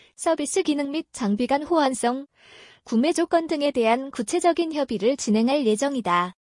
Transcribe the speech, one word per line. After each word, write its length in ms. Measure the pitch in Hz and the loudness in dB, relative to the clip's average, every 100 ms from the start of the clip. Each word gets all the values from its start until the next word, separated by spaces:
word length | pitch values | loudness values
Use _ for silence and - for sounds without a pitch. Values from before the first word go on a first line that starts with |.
| _ - | _ -6
서비스 460 | 339 320 285 381 | -2 -2 -2 -2
기능 280 | 330 285 277 | 0 -2 -2
및 160 | 302 - | -6 -8
장비 340 | - 208 208 247 | -4 -2 0 0
간 160 | 285 | -2
호환성, 640 | 302 339 277 247 233 262 285 _ - - - - | 0 2 2 0 -2 -2 -8 _ -20 -20 -20 -20
구매 300 | - 226 294 | -2 2 2
조건 340 | 339 339 339 330 | 2 2 0 0
등에 240 | 311 285 | 0 0
대한 400 | 262 226 240 269 | 2 2 0 -2
구체적인 640 | - 214 349 359 330 330 | -8 -4 0 2 2 -2
협의를 440 | 302 269 214 214 277 | -2 -2 0 0 0
진행할 480 | - 214 233 294 | 0 2 2 2
예정이다. 680 | 226 214 277 269 196 175 180 - | 2 0 0 -2 0 0 0 -6